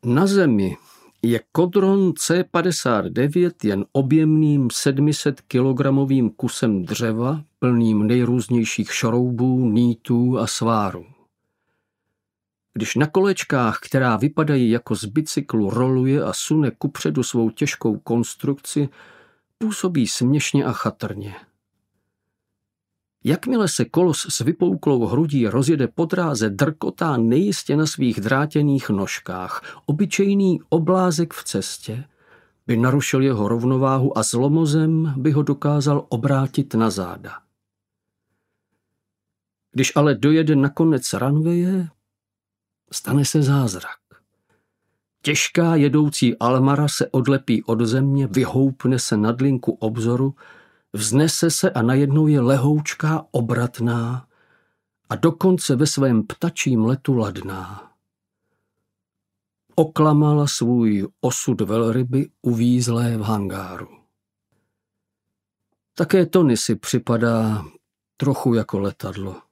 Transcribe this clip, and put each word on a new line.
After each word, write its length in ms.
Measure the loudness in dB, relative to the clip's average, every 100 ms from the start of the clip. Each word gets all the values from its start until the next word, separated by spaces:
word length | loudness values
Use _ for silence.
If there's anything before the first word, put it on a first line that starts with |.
| 2
Na 220 | 2 4
Zemi 500 | 4 4 2 0 -6 _ -20 _ _
je 200 | -2 -2 -2
kodron 600 | -2 0 2 2 2 2 -2
C 260 | 0 0
padesát 600 | 0 0 0 -2 0 0 0
devět 600 | -2 0 2 0 0 -2
jen 200 | -2 -2
objemným 760 | -2 2 2 4 4 2 2 0
sedm 420 | 0 -2 2 0
set 280 | 2 -2 -4
kilogramovým 880 | _ 0 0 0 0 2 2 2 0
kusem 560 | -2 -6 -2 -2 -2 -4
dřeva, 580 | -4 -2 -2 -2 -4 -8 _
plným 480 | 0 2 2 2 2
nejrůznějších 840 | 2 2 0 0 -2 -2 -4 -6
šroubů, 760 | -2 0 0 -2 0 0 2 2
nítů 680 | 2 2 0 -2 2 2 0
a 80 | -2
svárů. 580 | -2 0 0 -2 -6 -16 _ _ _ _ _ _ _ _ _ _ _ _ _ _ _ _
Když 220 | -8 -4 0
na 120 | 0
kolečkách, 720 | 2 0 -2 -2 0 0 -4
která 380 | -4 0 0 0
vypadají 520 | 0 0 0 2 2
jako 260 | 0 -2 -6
z 100 | -4
bicyklu, 640 | -4 -4 -6 -2 -2 0
roluje 540 | 0 0 2 0 0
a 100 | -2
sune 380 | -6 -2 0 0
kupředu 520 | -2 -8 -4 -4 -2
svou 260 | -2 0 -2
těžkou 500 | -2 -6 -2 -4 -4
konstrukci, 880 | -2 -2 -2 -6 -6 -6 -6 -4 -4 -6 -20 -20 _ _ _ _
působí 500 | -6 -4 -2 0 -2
směšně 580 | 0 0 0 0 0 0
a 60 |
chatrně. 640 | -2 -4 -4 -10 -10 -12 -16 -20 _ _ _ _ _ _ _ _ _ _ _ _ _ _ _ _ _ -2
Jakmile 420 | -2 0 0 0
se 180 | 0 -2
kolos 400 | 2 2 0 -4
s 100 | -4
vypouklou 680 | -2 0 0 0 0 0 0
hrudí 420 | 0 0 0 0
rozjede 400 | 0 2 2 0
po 180 | -2 -2
dráze, 440 | -2 -2 -2 -2
drkotá 680 | 0 -2 -2 -8 -4 -2 0
nejistě 580 | 2 2 0 -2 -2 0
na 100 | 0
svých 360 | 0 -2 -2
drátěných 680 | 0 0 0 0 2 0 0
nožkách. 920 | -2 -2 -8 -10 -10 -8 -12 -14 -14 -4
Obyčejný 760 | -2 -2 0 0 2 2 0 0
oblázek 640 | 0 2 2 2 0 -4
v 100 | -6
cestě 600 | -8 -6 -6 -12 -10 -12 -12 _ _ -20 _ _ -4
by 100 | 0
narušil 440 | 2 2 0 2
jeho 260 | 2 2 0
rovnováhu 720 | 0 0 0 2 2 0 0
a 60 |
zlomozem 880 | -2 0 2 2 2 2 2 0 0 -2
by 140 | 0
ho 120 | 0
dokázal 640 | 0 -2 0 0 2 0 -2
obrátit 640 | -4 0 0 0 -2 -2
na 160 | 0 0
záda. 500 | -2 -8 -10 -16 -18 _ _ _ _ _ _ _ _ _ _ _ _ _ _ _ _ _ _ _ _ _ _ _
Když 240 | -2 0 2
ale 200 | 2 2
dojede 400 | 4 4 4 2
na 140 | 2
konec 440 | 2 2 2 -2
ranveje, 760 | -4 0 0 0 0 0 -2 -4 _ _ _ _ _ _ _ _ _ _
stane 340 | -12 -2 0 2
se 180 | 2
zázrak. 560 | 2 2 0 -4 -14 -18 _ _ _ _ _ _ _ _ _ _ _ _
Těžká 540 | -4 -2 0 2 4 4
jedoucí 640 | 4 4 2 2 0 2
Almara 500 | 2 4 4 2 0
se 220 | 0 -2
odlepí 540 | 0 2 0 0 -2
od 180 | 0 0
země, 460 | 0 2 2 0 0
vyhoupne 720 | 0 0 0 0 0 -2 -2
se 180 | 0 0
nad 240 | 0 0
linku 300 | 0 0 -2
obzoru, 640 | -4 -4 -2 -2 0 -2 -4 -20 -20 _ _ _ -8
vznese 560 | -2 2 2 0 -2
se 200 | 0 0
a 100 | 0
najednou 460 | 0 2 2 2 4
je 140 | 4
lehoučká, 840 | 2 2 2 0 -2 -4 -2 -4 -4
obratná 960 | -4 -2 -2 -2 -2 -2 -2 -2 -6 -10 _ _ _ _ _ _ _ _
a 60 | 0
dokonce 600 | 0 2 0 0 0 0
ve 120 | 0
svém 360 | 2 2 2
ptačím 600 | 0 -4 -6 -2 0 2 2
letu 280 | 0 0
ladná. 800 | 0 -2 -6 -10 -10 -12 -16 -20 _ _ _ _ _ _ _ _ _ _ _ _ _ _ _ _ _ _ -2
Oklamala 720 | 0 2 4 4 4 2 0
svůj 600 | -2 0 2 2 0 -4 _
osud 400 | -4 -4 -4 -2
velryby 680 | -2 0 0 0 0 -2 -4 _
uvízlé 760 | -4 0 2 2 0 0 0 -2
v 40 |
hangáru. 680 | -2 -2 -4 -8 -12 -14 -16 -20 _ _ _ _ _ _ _ _ _ _ _ _ _ _ _ _ _ _ _ -6
Také 300 | 0 2 2
Tony 320 | 4 4 2
si 180 | 0 -4
připadá 880 | -2 -4 0 0 0 0 0 -2 -6 -20 _ _ _ _
trochu 360 | -4 0 0
jako 260 | 0 -2 -4
letadlo. 640 | -4 -6 -12 -10 -12 -12 _